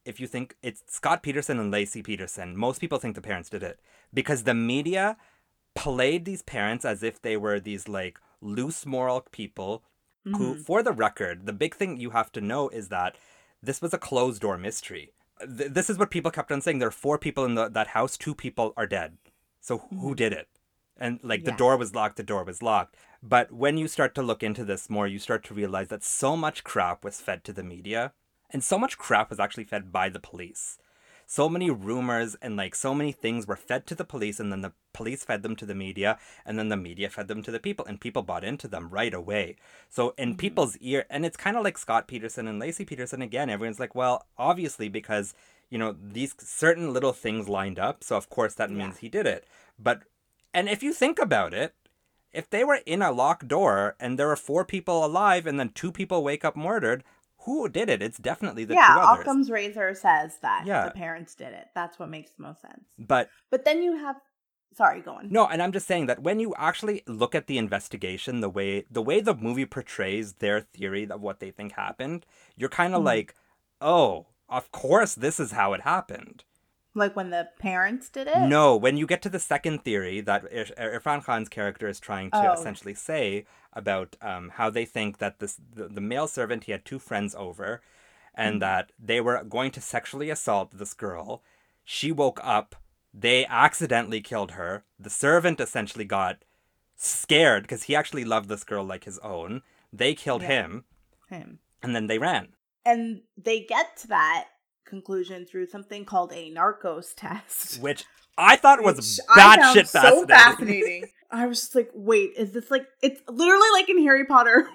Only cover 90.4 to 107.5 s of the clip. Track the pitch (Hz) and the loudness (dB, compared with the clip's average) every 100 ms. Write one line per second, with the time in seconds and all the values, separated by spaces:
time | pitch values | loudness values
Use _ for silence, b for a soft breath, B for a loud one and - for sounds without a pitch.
90.4 | - 101 92 98 101 - 104 85 95 117 | -2 -2 -2 -10 -14 -10 -10 -10 -12 -14
91.4 | _ _ _ _ - - 143 151 135 - | _ _ _ _ -10 -6 -4 2 0 0
92.4 | 127 107 - - - _ _ 104 117 127 | 0 0 0 -16 -20 _ _ -2 4 4
93.4 | 131 120 147 - 151 120 110 110 104 113 | 4 4 4 2 0 0 0 -6 -6 -6
94.4 | 95 95 87 101 _ _ 101 - 139 170 | -6 -8 -8 -10 _ _ -10 -2 4 4
95.4 | 175 160 120 123 104 117 98 98 92 - | 4 0 -4 -4 -6 -8 -4 -2 -2 -4
96.4 | _ _ _ _ _ - - - - 151 | _ _ _ _ _ -8 -4 -4 2 6
97.4 | 156 104 104 120 - 147 151 147 113 110 | 6 4 -2 -10 -2 -2 -2 -6 -2 -2
98.4 | 101 104 - 104 95 92 - 90 107 87 | -4 -12 -8 -8 -8 -10 -14 -16 -12 -10
99.4 | 87 123 _ _ _ 107 127 151 151 120 | -10 -12 _ _ _ -2 0 0 -2 -2
100.4 | 180 127 82 107 - _ _ _ - 180 | 0 -2 -2 -10 -14 _ _ _ -18 -18
101.4 | - - _ - 127 117 107 113 165 135 | -18 -20 _ -12 -6 -4 -2 0 0 -2
102.4 | 90 _ _ _ 240 233 226 214 _ - | -4 _ _ _ 0 2 0 -10 _ -8
103.4 | 226 226 220 233 330 - 226 190 156 165 | -4 -2 -2 -2 -2 -6 -2 2 2 0
104.4 | - _ _ _ - 196 185 190 180 180 | -4 _ _ _ -18 -16 -8 -6 -6 -12
105.4 | 180 185 180 202 196 208 196 190 175 170 | -12 -10 -10 -12 -16 -16 -4 -2 -2 -8
106.4 | 160 165 196 208 185 160 175 - 196 208 | -10 0 0 0 -6 -8 -12 -14 -10 -10
107.4 | - | -10